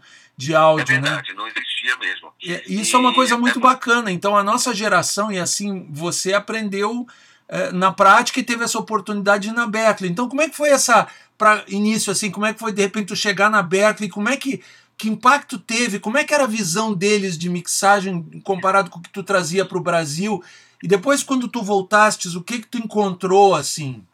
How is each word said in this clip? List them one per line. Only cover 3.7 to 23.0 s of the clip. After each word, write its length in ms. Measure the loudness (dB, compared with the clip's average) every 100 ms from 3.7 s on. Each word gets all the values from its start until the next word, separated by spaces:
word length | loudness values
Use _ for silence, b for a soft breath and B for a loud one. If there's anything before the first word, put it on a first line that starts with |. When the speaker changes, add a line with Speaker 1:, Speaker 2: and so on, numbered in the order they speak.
| 2 2 0 0
Speaker 1:
Então, 240 | -2 2 2
a 80 |
nossa 280 | 2 0 -2
geração, 600 | -2 0 0 0 -2 -4
e 80 | -4
assim, 480 | -4 -4 -4 -6 -10
você 440 | -8 -6 -4 -2
aprendeu, 720 | -2 -2 -6 -4 -2 -2 -4 -8 b b b -10
eh, 220 | -6 -4
na 180 | 0 0
prática 480 | 4 8 8 6 -2
e 20 |
teve 220 | -2 -2
essa 140 | -2 -4
oportunidade 720 | -4 -4 -4 -2 0 0 0
na 140 | -4 -4
Berkeley. 440 | 0 2 0 -2
Então, 180 | -4 -4
como 140 | -2
é 60 | -2
que 80 | 0
foi 120 | 2
essa, 380 | 4 6 4 2 B B _
pra 240 | 4 4 0
início, 420 | -2 0 0 -2
assim, 180 | -2 -4
como 140 | -2
é 80 | -4
que 60 | -4
foi, 120 | -6
de 100 | -2
repente, 240 | -2 -2 -6
tu 100 | -4
chegar 320 | -2 2 2
na 140 | 2
Berkeley? 480 | 2 2 2 2 -6
Como 180 | -4 -4
é 80 | -2
que, 260 | -4 -8 B B B -8
que 100 | -6
impacto 480 | 0 2 2 0 -14
teve? 400 | -6 -4 -2 -4
Como 180 | -2 -2
é 60 |
que 100 | 0
era 100 | 0
a 40 | 0
visão 440 | -2 -2 -2 -2
deles 460 | -2 0 0 0 -4
de 100 | -4
mixagem 960 | -6 -4 0 4 4 2 -6 -8 -12
comparado 460 | -6 -2 2 2 0
com 80 | -8
o 40 |
que 60 | -14
tu 120 | -12
trazia 420 | -2 -2 0 -2
pro 160 | -2 -2
Brasil? 640 | 0 0 -2 -4 -4 -4 B B B B
E 60 | 0
depois, 340 | 0 2 0
quando 260 | 0 -2 -2
tu 140 | -6
voltastes, 720 | -2 -2 2 4 4 2 -6
o 80 | -8
que 160 | -8 -10
que 80 | -8
tu 120 | -8
encontrou, 760 | -4 0